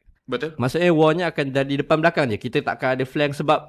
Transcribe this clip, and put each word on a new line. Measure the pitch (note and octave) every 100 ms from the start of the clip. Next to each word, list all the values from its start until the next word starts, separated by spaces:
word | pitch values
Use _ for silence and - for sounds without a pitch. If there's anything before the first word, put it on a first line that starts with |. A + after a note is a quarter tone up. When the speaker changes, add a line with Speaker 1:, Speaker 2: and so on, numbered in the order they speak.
| _ _
Speaker 1:
Betul. | - B2 D3+ D#3
Speaker 2:
Maksudnya, | B2 D#3+ F3
warnya | D#3 D#3 E3 E3+
akan | D#3 C#3
dari | C3+ C#3 C#3+
depan | C#3 D#3+
belakang | E3 E3 C3+
je. | G2+
Kita | B2 D3
takkan | - - C3
ada | C3
flank | B2+ D#3+ D3
sebab | C#3+ D3 D#3